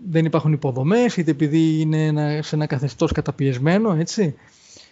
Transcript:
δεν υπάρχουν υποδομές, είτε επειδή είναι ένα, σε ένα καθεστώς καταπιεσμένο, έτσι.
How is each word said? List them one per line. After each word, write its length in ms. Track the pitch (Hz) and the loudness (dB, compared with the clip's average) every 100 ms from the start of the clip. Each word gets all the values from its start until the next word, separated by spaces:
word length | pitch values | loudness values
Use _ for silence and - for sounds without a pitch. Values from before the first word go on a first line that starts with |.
| 214 | -4
δεν 160 | 165 160 | 0 2
υπάρχουν 280 | 160 151 | 2 2
υποδομές, 640 | 151 143 123 139 220 247 - | 0 -2 -2 0 2 2 0
είτε 140 | 160 | -2
επειδή 480 | 143 151 160 160 156 | 0 0 2 2 2
είναι 260 | 156 156 156 | 0 2 0
ένα, 360 | 151 147 151 | 0 -2 -2
σε 140 | 156 156 | -4 -4
ένα 100 | 151 | -2
καθεστώς 460 | 139 139 - 160 | -2 -4 -2 -2
καταπιεσμένο, 800 | - 151 - 139 123 143 190 226 | 0 -4 -2 -2 0 2 2 2
έτσι. 420 | 160 170 - 180 - - _ - - - | 0 -2 0 -2 -2 -14 _ -20 -20 -20